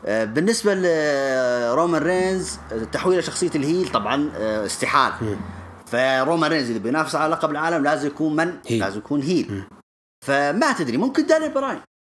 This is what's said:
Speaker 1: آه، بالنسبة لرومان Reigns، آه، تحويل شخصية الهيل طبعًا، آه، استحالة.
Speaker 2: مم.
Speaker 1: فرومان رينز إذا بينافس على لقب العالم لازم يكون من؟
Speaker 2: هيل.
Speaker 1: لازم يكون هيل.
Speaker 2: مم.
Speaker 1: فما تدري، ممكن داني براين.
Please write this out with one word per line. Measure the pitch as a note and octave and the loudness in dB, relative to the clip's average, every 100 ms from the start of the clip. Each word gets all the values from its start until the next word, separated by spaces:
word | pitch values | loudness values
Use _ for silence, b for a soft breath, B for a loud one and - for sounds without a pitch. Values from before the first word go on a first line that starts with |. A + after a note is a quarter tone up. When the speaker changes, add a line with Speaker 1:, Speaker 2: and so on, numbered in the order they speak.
| - | -2
Speaker 1:
آه، | A2 A2 | -2 0
بالنسبة | A#2+ F#3 A3 G#3 | 0 0 2 0
لرومان | F#3+ F3+ D#3+ D3+ C#3+ C#3 C3 B2+ B2 A#2+ C3 F3 D#3+ | 2 2 2 2 0 0 0 2 2 2 2 2 2
Reigns، | D#3+ F3+ F#3 F#3 D#3+ - - | 2 2 2 0 -4 -10 -8
آه، | A2 | -8
تحويل | A2 C3 F#3 F#3 | -4 -2 2 2
شخصية | E3 - F3 D3+ | 0 -2 -2 0
الهيل | C#3 F3 F#3 | 0 0 0
طبعًا، | A#2 G#2 C3+ D3+ - | 0 0 -2 -2 -2
آه، | A2 G#2+ G2 | -2 -2 -2
استحالة. | - B2+ D3 B2 - | -4 0 2 2 0
Speaker 2:
مم. | A2 G2 - - - - - | -6 -4 -8 -12 -16 -18 -4
Speaker 1:
فرومان | A#2+ C3 C3 C3+ E3 D3+ | 0 2 2 2 2 2
رينز | D#3+ B2 | 0 0
إذا | A2+ | -2
بينافس | G#2 D3+ D#3 D#3 | -2 0 0 0
على | D#3 | 0
لقب | E3 D#3 | 0 0
العالم | D3 D#3+ E3+ | 0 0 2
لازم | C#3+ D3+ C#3+ | 2 2 -2
يكون | C#3+ D#3 D3+ | -2 0 2
من؟ | E3+ F3 - | 0 -2 -4
Speaker 2:
هيل. | A#2 | -2
Speaker 1:
لازم | G2 G#2 | 0 -4
يكون | - D3 | -2 -2
هيل. | C#3 F3 G#2+ | 2 0 0
Speaker 2:
مم. | G2 F#2+ - _ _ _ _ - | -6 -10 -18 _ _ _ _ 0
Speaker 1:
فما | C#3 C#3+ E3+ D4+ | 2 2 2 2
تدري، | B3+ D3 A#2+ | 0 0 0
ممكن | B3 C4+ D#4 | 0 0 2
داني | D#4+ D#4 | 2 2
براين. | C#4 C4+ G3 - _ _ | -4 -4 -6 -12 _ _